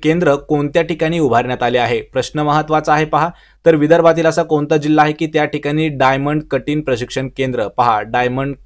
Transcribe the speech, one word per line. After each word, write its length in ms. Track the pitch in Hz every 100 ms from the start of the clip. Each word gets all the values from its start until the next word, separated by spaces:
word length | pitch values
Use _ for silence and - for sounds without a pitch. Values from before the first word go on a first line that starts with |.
केंद्र 320 | 151 170 165
कोणत्या 480 | 143 - 147 143 170
ठिकाणी 360 | 160 160 160 170
उभारण्यात 440 | 143 117 127 123
आले 160 | 120 123
आहे? 220 | 117 117
प्रश्न 400 | - 131 - 151
महत्त्वाचा 540 | 151 151 151 156 156
आहे 100 | 151
पहा, 240 | 156 151 170 - _ _ 165
तर 80 |
विदर्भातील 520 | 156 151 170 165 165 160
असा 160 | 160
कोणता 340 | 160 151 147 156
जिल्हा 280 | 151 151
आहे 80 | 151
की 140 | 151 156
त्या 180 | 156
ठिकाणी 440 | 151 147 147 151 156
डायमंड 540 | 131 131 135 143 151
कटिंग 380 | 151 131 147 151
प्रशिक्षण 480 | 147 117 120 131 131 -
केंद्र, 320 | 131 120 101
पहा 340 | - 120 107
डायमंड 520 | 107 120 123 127 135 135